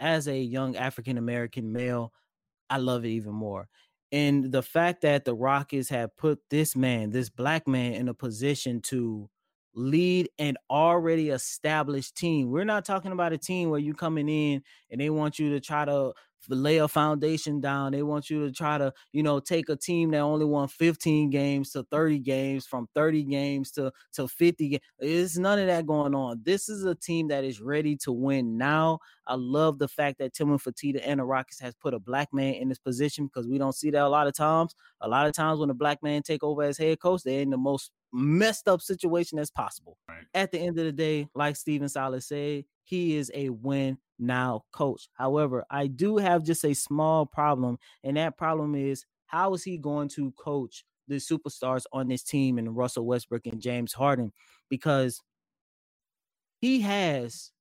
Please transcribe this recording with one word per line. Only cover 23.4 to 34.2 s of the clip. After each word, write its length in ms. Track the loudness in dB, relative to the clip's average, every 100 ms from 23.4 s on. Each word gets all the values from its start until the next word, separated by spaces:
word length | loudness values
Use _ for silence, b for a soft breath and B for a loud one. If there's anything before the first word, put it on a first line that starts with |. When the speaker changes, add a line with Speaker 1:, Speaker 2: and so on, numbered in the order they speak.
| 0 -2 -4
Speaker 1:
to, 180 | -4 -6 b b
to 140 | -8 -6
fifty 420 | 4 4 4 -2
ga-, 120 | -2 b -8
it's 400 | 0 0 0 0
none 220 | 2 4
of 80 | 4
that 180 | 2 2
going 300 | 2 2 0
on. 260 | -2 -4
This 260 | 0 0 0
is 140 | -4
a 120 | -2 -2
team 320 | -2 -2 0
that 160 | 0
is 180 | -2 -6
ready 340 | -2 0 0 -2
to 140 | -2
win 460 | 0 2 2 0 0
now. 400 | 2 4 4 0 b b -6
I 80 | -4
love 420 | 0 4 4 2
the 100 | -2
fact 300 | 0 -2 -2
that 160 | -8
Tillman 240 | -2 2 2
Fertitta 440 | -2 -6 -4 -2 -2
and 140 | -2
the 40 |
Rockets 360 | 0 -2 -2 -12
has 160 | -14 -6
put 180 | -6
a 60 | -4
black 340 | -2 -2 0
man 220 | 0 0 0
in 140 | -2
this 100 | -2
position 480 | -4 0 0 -2 -6
because 200 | -6 -4
we 120 | 0
don't 160 | 0 -2
see 160 | 0
that 120 | 2
a 60 | 4
lot 160 | 4